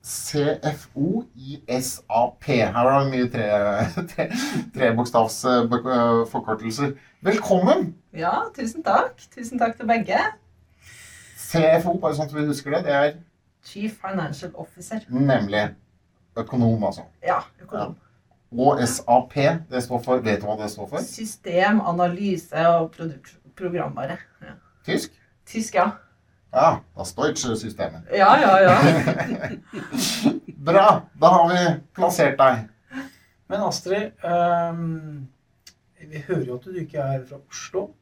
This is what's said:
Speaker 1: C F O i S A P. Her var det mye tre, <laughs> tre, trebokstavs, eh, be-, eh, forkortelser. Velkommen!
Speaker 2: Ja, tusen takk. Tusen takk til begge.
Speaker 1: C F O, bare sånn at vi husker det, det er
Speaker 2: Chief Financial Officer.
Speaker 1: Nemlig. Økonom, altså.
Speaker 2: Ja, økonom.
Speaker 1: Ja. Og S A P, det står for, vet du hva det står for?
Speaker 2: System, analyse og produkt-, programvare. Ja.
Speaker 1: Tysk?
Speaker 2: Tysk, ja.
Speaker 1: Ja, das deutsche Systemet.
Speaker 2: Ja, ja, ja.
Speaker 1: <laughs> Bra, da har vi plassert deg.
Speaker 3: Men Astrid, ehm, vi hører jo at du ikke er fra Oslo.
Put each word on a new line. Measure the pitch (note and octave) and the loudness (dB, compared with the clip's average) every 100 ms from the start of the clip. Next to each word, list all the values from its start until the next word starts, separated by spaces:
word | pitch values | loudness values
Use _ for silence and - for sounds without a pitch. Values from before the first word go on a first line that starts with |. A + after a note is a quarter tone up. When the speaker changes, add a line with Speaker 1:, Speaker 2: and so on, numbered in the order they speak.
Speaker 1:
C | - - - D3+ C#3+ - | -12 -10 -6 -2 -2 -2
F | D3+ - - - | -4 -6 -12 -4
O | D#3 A3 B3 - | -2 -2 -6 -16
i | C3+ C#3+ - | -14 -14 -6
S | B2 B2+ - _ | -6 -4 -10 _
A | A2 A#2+ - | 0 0 -4
P. | - B2+ | -2 0
Her | G2+ | 0
var | G#2+ B2 C#3 | 2 2 2
det | C3+ | 0
mye | C3 A#2+ | -2 -2
tre, | B2 G#2 G#2 G2+ G2+ - - F3 | -2 0 0 2 0 -2 -4 -10
<laughs> | |
tre, | - C#3+ B3 C#4+ - - | -6 -4 -4 -4 -6 -6
trebokstavs, | - A#2 A2+ A#2+ A#2+ A2+ - B2+ | 0 0 2 0 0 0 -2 0
eh, | B2 A#2 | 2 2
be-, | A#2 B2 | -2 0
eh, | B2 A#2+ A#2 A2+ | 0 2 2 0
forkortelser. | B2 A2+ A2 A2+ A2 C#3+ - _ _ | -4 -6 -6 -6 -4 -4 -6 _ _
Velkommen! | F#3 A3 - F#3 F#3+ E4 - - _ | -2 -2 2 2 4 2 0 -8 _
Speaker 2:
Ja, | D#3 E3+ - A4+ - | -6 -2 -2 -4 -8
tusen | A3+ D#4+ | -10 -6
takk. | - - B4+ - - - | 0 0 0 -8 -20 -16
Tusen | A#3 B3+ | -10 -2
takk | A#3 A3+ | -2 -2
til | A3+ | -2
begge. | A#3 - - A4 - _ _ _ _ - - - - - - | -2 0 -2 -2 -6 _ _ _ _ -20 -20 -20 -20 -20 -18
Speaker 1:
C | - E3+ | -6 0
F | D#3+ E3 F3 | 4 4 2
O, | F3 | -2
bare | E3 C#3+ | -2 -4
sånn | D3+ | -6
at | |
vi | D3+ D3+ | -4 -4
husker | C#3 C#3+ | -4 -4
det, | D3+ D3+ | -4 0
det | |
er | C#3+ D3 D#3 - _ _ _ | 2 2 0 -20 _ _ _
Speaker 2:
Chief | - G3+ G#3+ | -20 -8 -8
Financial | - F#3+ F#3+ F3+ D#3+ F3 - | -8 -8 -6 -6 -8 -12 -14
Officer. | E3 - F3 A3+ - | -18 -18 -12 -12 -6
Speaker 1:
Nemlig. | B2+ C#3 B2+ G2+ G#2 G#2 - _ _ _ _ _ - | 0 2 2 0 -2 -4 -6 _ _ _ _ _ -10
Økonom, | G#2+ B2 A#2 A2+ | -6 0 2 2
altså. | G2+ - - _ | -2 -4 -16 _
Speaker 2:
Ja, | - - - _ | -4 -4 -4 _
økonom. | E3+ - G#3 - | -14 -8 -8 -10
Speaker 1:
Ja. | _ _ _ _ _ A#2+ | _ _ _ _ _ 0
Og | C3 C#3+ | 2 2
S | A#2+ - - | 0 -2 2
A | A#2+ B2 | 2 2
P, | D3 C#3+ E3 - | 0 0 0 -4
det | B2+ | -6
står | A#2 B2 | -4 -6
for, | A#2 B2+ | -2 -2
vet | A2+ G2 | 0 -2
du | G2+ | -2
hva | A2 | -6
det | G#2 | -6
står | - G2+ | -10 -10
for? | F#3 | -8
Speaker 2:
System, | - - A3 - - F3 A#3 A3 | -8 -10 -12 -12 -2 0 4 2
analyse | F#3 F3 F3 F3 G3+ F3+ - D#3 E3+ | 0 0 0 0 -4 -4 -6 0 4
og | E3+ E3 | 4 0
produkt-, | - E3 C#3 - _ _ - | -6 -12 -12 -20 _ _ -10
programvare. | F3+ F3 D3+ C#3 C3+ F3+ - _ | -6 -4 -6 -6 -8 -8 -14 _
Ja. | - - _ _ | -20 -20 _ _
Speaker 1:
Tysk? | - - - _ _ _ _ | -4 -4 -4 _ _ _ _
Speaker 2:
Tysk, | A3+ A3 F#3+ | -8 -4 0
ja. | F3+ - _ _ _ _ _ | -2 -2 _ _ _ _ _
Speaker 1:
Ja, | B2 D#3+ - - - | 2 2 2 -8 -14
das | - | -12
deutsche | - D3 C3+ - A2 | -4 -2 -2 -4 -6
Systemet. | A2 F#2+ F2 - - | -6 -8 -8 -8 -6
Speaker 2:
Ja, | G3+ G3 C4+ | 4 6 8
ja, | A#3+ F#3+ | 6 8
ja. | F#3 F#3 | 8 8
Speaker 1:
<laughs> | C4+ D#3+ C#3 E3 B2+ A2+ - - _ - - - - - - - - - | 6 4 2 -2 -4 -6 -8 -10 _ -14 -10 -6 -4 0 0 0 -10 -8
Bra, | C#3+ F#3+ G#3 - - | 4 6 8 6 2
da | - D#3+ | 4 6
har | F3+ E3+ | 8 6
vi | F3+ F3 - - | 4 2 0 -6
plassert | - E3+ - A#2+ - | -2 0 2 2 6
deg. | C3+ A#2+ G#2+ _ _ C4 C4+ _ _ _ _ | 4 4 -4 _ _ -16 -16 _ _ _ _
Speaker 3:
Men | G3+ | -4
Astrid, | F#3+ - F3+ G3 G#3+ _ | -4 -4 -4 -4 -4 _
ehm, | E3+ F3 F3 E3+ E3+ E3+ E3 D#3+ D#3 D3 C3 _ _ _ - _ _ _ | -2 0 2 0 -2 -4 -6 -8 -10 -14 -16 _ _ _ -20 _ _ _
vi | D3+ D3+ C#3+ | -18 -16 -6
hører | E3 B2 | -4 -4
jo | B2 | -8
at | F#3+ | -10
du | F3+ | -12
ikke | C#3+ D#3 | -8 -6
er | C3+ C3+ B2+ | -4 -4 -8
fra | C#3 | -20
Oslo. | _ - - F#3+ G3+ - | _ -16 -6 -6 -6 -14